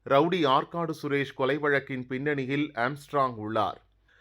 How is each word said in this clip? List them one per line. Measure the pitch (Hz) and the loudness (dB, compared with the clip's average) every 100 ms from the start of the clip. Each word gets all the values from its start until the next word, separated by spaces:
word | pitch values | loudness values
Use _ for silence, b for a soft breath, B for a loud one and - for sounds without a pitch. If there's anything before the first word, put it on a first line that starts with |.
| - | 2
ரவுடி | 135 165 185 147 | 4 4 2 4
ஆற்காடு | 135 - 170 165 156 | 2 0 -6 -6 -6
சுரேஷ் | 147 143 139 | -2 -2 -2
கொலை | - 131 147 | -2 0 0
வழக்கின் | 147 139 135 135 127 | 2 0 0 -8 -6
பின்னணியில் | 131 143 143 127 143 147 | -4 -2 -2 -2 -2 -2
ஆம்ஸ்ட்ராங் | - 120 143 - 143 131 | -2 -2 -4 -4 0 0
உள்ளார். | 113 107 110 98 - _ _ b b | -2 -4 0 0 -2 _ _ b b